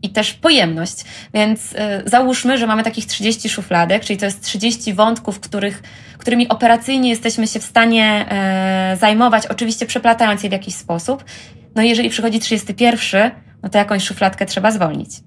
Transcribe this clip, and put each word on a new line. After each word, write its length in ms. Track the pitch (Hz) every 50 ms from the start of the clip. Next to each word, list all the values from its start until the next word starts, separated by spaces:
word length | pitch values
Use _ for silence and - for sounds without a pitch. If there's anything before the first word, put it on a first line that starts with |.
| -
i 80 | 202
też 220 | - 220 214 - -
pojemność, 720 | - - 320 330 269 190 165 160 160 170 185 - - - - - - - - -
więc, 380 | 214 214 214 220 214 - - -
y, 40 | - 214 208 202 196 -
załóżmy, 540 | 196 196 240 262 254 254 240 - 247 269 262
że 80 | 233
mamy 160 | 220 214 214 220
takich 240 | 226 220 - 208
trzydzieści 420 | - - - 202 220 226 220 - 226
szufladek, 560 | - - 185 - 180 170 170 165 185 220 214
czyli 140 | - 208 196
to 60 | 208
jest 180 | 196 196 196 -
trzydzieści 520 | - - 202 196 233 233 233 - - 202
wątków, 460 | 180 214 226 233 226 - - 196 -
których, 420 | - - - 202 196 202 196 - - - - - - - - -
którymi 300 | - - 240 240 240 233
operacyjnie 640 | 233 226 - 233 233 233 233 - 269 269 254 247
jesteśmy 360 | 233 226 - 233 226 - 220
się 140 | 214 - 220
w 40 | -
stanie, 640 | - - 233 226 233 226 226 220 214 214 208 - -
e, 680 | 202 196 196 190 190 190 190 190 190 190 185 185 190 185
zajmować, 460 | - 214 214 220 240 247 220 220 214
oczywiście 400 | - 220 214 240 226 226 - 240
przeplatając 560 | 226 - 247 220 233 233 226 233 220 208 202 -
je 60 | 202
w 40 | 190
jakiś 220 | 190 196 - 180
sposób. 500 | - - - 170 170 170 - 254 269 - - - - - - - - - - -
No 80 | 226 220
jeżeli 280 | 233 233 220 240 233
przychodzi 300 | - - 220 233 214 226
trzydziesty 340 | 220 - 226 214 202 - 208
pierwszy, 560 | - 240 240 233 226 - - - 196 208 240 - - - - - - -
no 60 | 185
to 100 | - 208
jakąś 260 | 208 208 214 196 185
szufladkę 420 | - 196 - 202 190 190 - 196
trzeba 240 | 185 - 190 185 214
zwolnić 400 | 220 208 180 160 151 143 - - - - -